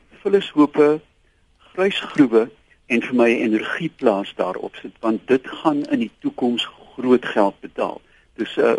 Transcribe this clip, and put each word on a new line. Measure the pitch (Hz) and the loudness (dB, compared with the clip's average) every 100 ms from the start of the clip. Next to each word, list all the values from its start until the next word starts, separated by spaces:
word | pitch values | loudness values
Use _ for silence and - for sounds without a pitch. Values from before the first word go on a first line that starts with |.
| _ _ | _ _
vullishope, | 202 196 - - 147 151 147 156 - _ _ _ _ _ _ | 0 0 0 2 2 6 4 2 -4 _ _ _ _ _ _
grysgroewe | - 190 190 - - 135 113 110 - _ _ - | -2 -2 -2 -6 2 4 4 2 -6 _ _ -4
en | 120 | -2
vir | 117 123 | 0 2
my | 117 | 2
'n | 113 | 2
energieplaas | 117 107 - - 160 - 123 98 98 - | 0 -2 -2 -6 -8 -2 0 0 -2 -6
daarop | 92 92 101 - | -6 -6 -10 -14
sit, | - - | -20 -8
want | 117 113 - | -4 -4 0
dit | 131 - | -2 -2
gaan | - 165 147 147 | -6 -4 -2 -2
in | 135 | -4
die | 110 _ | -4 _
toekoms | 143 - 123 117 - - - - | -10 -4 -4 -2 -6 -12 -20 -6
groot | 127 123 - | 2 2 2
geld | - 101 - | 0 -2 -2
betaal. | - - 101 - _ _ _ - | -14 -6 -6 -6 _ _ _ -10
Dus, | 107 - | -8 0
eh, | 120 | 0